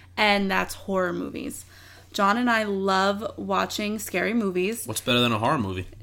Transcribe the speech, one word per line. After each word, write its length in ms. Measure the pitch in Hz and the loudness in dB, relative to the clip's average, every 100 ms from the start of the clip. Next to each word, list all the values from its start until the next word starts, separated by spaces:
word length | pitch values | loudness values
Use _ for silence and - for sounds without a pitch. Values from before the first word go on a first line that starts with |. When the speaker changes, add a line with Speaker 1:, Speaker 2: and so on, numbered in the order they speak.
| - - | -12 2
Speaker 1:
and 340 | 214 202 196 | 4 4 2
that's 240 | 190 180 | 0 -2
horror 380 | - - 190 180 | -6 -4 0 0
movies. 520 | 175 - - - - - - - - - | -2 -6 -8 -10 -10 -16 -20 -20 -20 -10
John 240 | - 196 226 | 0 2 4
and 140 | 247 | 2
I 140 | 220 | 2
love 600 | 208 196 190 190 196 202 220 - | 0 0 2 4 2 0 -6 -8
watching 600 | 196 190 190 - 208 214 | -2 0 0 -2 -4 -4
scary 360 | - 185 185 | -4 -2 0
movies. 520 | 233 202 180 185 226 - | 2 0 0 -2 -4 -6
Speaker 2:
What's 140 | 110 | -6
better 200 | - 120 | 2 2
than 120 | 120 | 4
a 60 | 107 | 2
horror 200 | 117 151 | 2 0
movie? 280 | 98 92 92 - | 0 -4 -6 -8